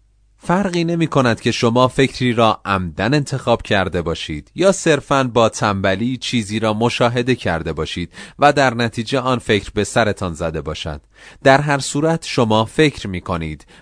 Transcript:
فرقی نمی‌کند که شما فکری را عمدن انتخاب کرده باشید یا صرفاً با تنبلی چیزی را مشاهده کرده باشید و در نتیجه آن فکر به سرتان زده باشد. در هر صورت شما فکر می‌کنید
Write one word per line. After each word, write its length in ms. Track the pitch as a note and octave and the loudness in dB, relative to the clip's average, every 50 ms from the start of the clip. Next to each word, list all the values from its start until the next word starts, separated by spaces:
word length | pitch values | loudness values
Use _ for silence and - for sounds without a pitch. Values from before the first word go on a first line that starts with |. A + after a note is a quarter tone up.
| _ _ _ _ _ _ _ _ | _ _ _ _ _ _ _ _
فرقی 420 | - - F3 F#3+ G3+ F#3+ E3+ F3 E3+ | -6 -2 -2 -2 0 -2 -2 -2 -2
نمی‌کند 580 | E3 E3+ E3 E3 - - D3 B2+ A#2+ A2 - | 0 0 0 -2 0 2 2 2 2 0 0
که 100 | - A#2+ | -2 -2
شما 360 | A2 - - A#2 A2+ B2 B2+ B2+ | -2 0 0 2 2 2 2 2
فکری 460 | - - C3+ B2+ - - B2+ B2+ A2+ | 2 2 0 0 0 -2 -2 0 2
را 280 | A2+ A2+ A2 G#2+ - - | 4 4 2 2 0 -2
عمدن 480 | F#2+ G2 F#2+ F2+ E2+ D#2 - F#2+ A#2 C#3+ | -2 -2 -2 -2 -4 -4 -2 -2 0 0
انتخاب 480 | D3+ C#3 - C#3 B2+ - B2 A#2 A2 | 0 0 -2 -6 -4 -2 0 0 0
کرده 400 | - - A#2 G2 F#2 - - F2 | 0 0 0 0 0 0 -2 -2
باشید 500 | D#2 E2+ D#2+ - - - D#2+ D2 - _ - | -2 -4 -4 -6 -6 -8 -10 -10 -10 _ -4
یا 160 | C#3 F3 G3 | 0 2 2
صرفاً 520 | F#3 - - E3 D3+ C3+ - - D3 C#3 C3 | 2 2 2 2 2 2 0 0 0 0 0
با 260 | B2 G#2+ A#2+ A2+ G#2+ | 0 2 2 2 2
تنبلی 680 | - - C3 G#2+ G2+ G2 F#2+ G2 G2 F#2+ A#2 B2 C3 A#2+ | 2 0 0 0 0 0 0 0 0 0 -2 -4 -4 -6
چیزی 420 | - - - A#2+ G#2+ G2 G#2+ A2 | -6 -4 -2 -2 -2 -2 -2 -2
را 140 | A2 A2 G#2+ | 0 0 0
مشاهده 600 | G#2+ A#2 A#2+ - - C3 A#2+ A#2+ B2+ A#2+ B2+ B2 | 0 0 0 0 2 0 0 0 0 0 0 -2
کرده 380 | - - A2 E2+ E2 D#2 E2 D#2 | -2 0 -2 -2 -2 -2 -4 -4
باشید 380 | D#2 D#2+ - - F2 F2 - - - - - - - | -4 -6 -6 -6 -8 -8 -8 -10 -14 -20 -18 -2 2
و 140 | C#3 D3 C#3+ | 4 4 4
در 200 | C#3+ C3+ C3 A2+ | 4 2 2 2
نتیجه 460 | A#2 A#2+ A2+ - B2 A2+ A2 C#3 C3+ | 0 -2 -2 -2 -4 -6 -4 -2 -2
آن 200 | B2 C3 B2+ A#2 | 0 0 0 0
فکر 320 | - - A2 G2+ - - - | 0 0 0 0 0 -2 -4
به 100 | G#2 G2+ | -2 -2
سرتان 500 | - - B2 A2+ G#2 F#2+ - G2+ F2+ E2 | 0 0 0 0 0 0 -2 -4 -6 -4
زده 280 | - F2 E2 D#2 D#2+ | -4 -4 -4 -4 -6
باشد. 400 | C#2+ D#2 D#2 - - E2+ D2 D2 - _ _ _ - - - - - | -6 -8 -8 -8 -8 -10 -10 -12 -14 _ _ _ -20 -20 -10 0 4
در 180 | C3+ C3+ C#3 | 6 6 6
هر 180 | D3 D3+ C#3+ C3+ | 4 2 -2 -2
صورت 460 | C3+ - - C#3+ D3+ D#3+ E3 E3 - | -2 -4 -2 0 0 0 0 -2 -4
شما 400 | - - - A#2+ A2 A2 A2 A2 | -4 0 0 2 4 4 2 2
فکر 420 | G#2+ - - D#3 D3 - - - G2+ | 2 2 2 2 2 2 -2 -8 -8
می‌کنید 580 | F#2 F2 - - F#2 E2 D#2+ D#2 D#2 C#2+ - _ - - | -8 -8 -6 -6 -4 -4 -4 -6 -8 -10 -14 _ -20 -20